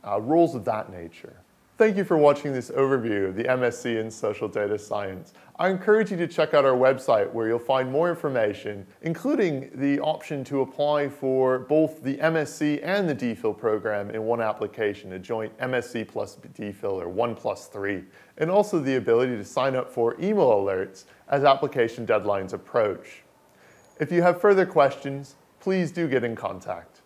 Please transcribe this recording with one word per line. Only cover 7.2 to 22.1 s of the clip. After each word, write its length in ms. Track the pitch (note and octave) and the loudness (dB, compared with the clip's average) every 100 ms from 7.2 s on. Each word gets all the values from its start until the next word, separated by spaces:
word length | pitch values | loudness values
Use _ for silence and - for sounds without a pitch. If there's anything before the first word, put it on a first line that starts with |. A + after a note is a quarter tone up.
| G2+ | 2
where 160 | A#2 A2+ | -2 -2
you'll 100 | A#2 | -2
find 320 | A#2 C3 C3 | 0 0 0
more 180 | C#3 F3 | 0 0
information, 760 | E3 D3+ B2+ G#2+ G2+ - G#2 F#2+ - | -2 -2 0 -2 -2 -10 -12 -14 -10
including 680 | E3 E3 C4 D4 F#3+ C#3 B2+ | -8 -4 -2 0 0 -2 -8
the 240 | B2+ C#3 C#3+ | -4 -2 0
option 460 | D3+ D#3 - D3 | -2 -4 -6 -8
to 160 | B2+ C#3 | -4 -4
apply 480 | C3 - D3 D3 C#3+ | -4 -2 0 0 -2
for 500 | C#3+ C3+ C3 C3 B2+ | -4 -2 2 2 0
both 420 | A#2 D3+ D#3 - | 2 2 2 0
the 160 | C3 C3+ | -6 -2
M 160 | D#3 D#3+ | 0 0
S 180 | C#3+ | -4
C 260 | - D3+ D3 | -2 -2 -2
and 280 | - G3+ F3+ | -2 -2 0
the 60 | |
D 200 | C3+ B2 | -2 -4
Phil 180 | A2 A2 | -2 -4
program 580 | G#2 A#2 G#2+ G#2+ G#2 G2+ | -2 -2 0 -2 -4 -4
in 140 | A2 | -6
one 160 | A2 A#2 | -2 0
application, 760 | A2 G#2+ G#2+ - G#2+ G2+ F#2+ | 0 -2 -6 -2 -2 -2 -10
a 40 | F#2 | -12
joint 340 | F#2 A2+ A2 - | -6 -6 -6 -6
M 160 | B2+ | -4
S 160 | B2+ A#2 | -4 -4
C 140 | A#2 | -8
plus 320 | G#2+ - G2+ - - | -8 -8 -10 -12 -20
D 160 | - G#2 | -12 -12
Phil 300 | G2 G#2 F#2+ | -8 -6 -4
or 80 | E2+ | -4
one 260 | F#2 A#2+ | -2 -2
plus 320 | A2 A2+ G2 - | -2 -6 -6 -10
three, 380 | G#2+ G2 F#2+ - - - - | -6 -4 -4 -8 -20 -20 -6
and 140 | D#3+ | 0
also 260 | G3 G#3 F3 | 2 2 0
the 160 | C#3 | 0
ability 420 | C3 A2 A#2 B2+ A#2 | 0 2 2 2 -2
to 80 | |
sign 300 | G2 - C3 | -6 -2 0
up 160 | C3 B2 | -2 -4
for 240 | - A#2 A#2 | 0 0 0
email 320 | F3+ G#3+ C#3+ | -2 2 4
alerts 540 | G#2 G2 F#2+ F#2+ - - - - | 4 2 -2 -6 -10 -20 -20 -4
as 140 | C#3+ | 2
application 640 | C#3+ C3+ C#3+ C#3 A2+ - | 4 4 0 0 0 -2
deadlines 460 | A2+ | 0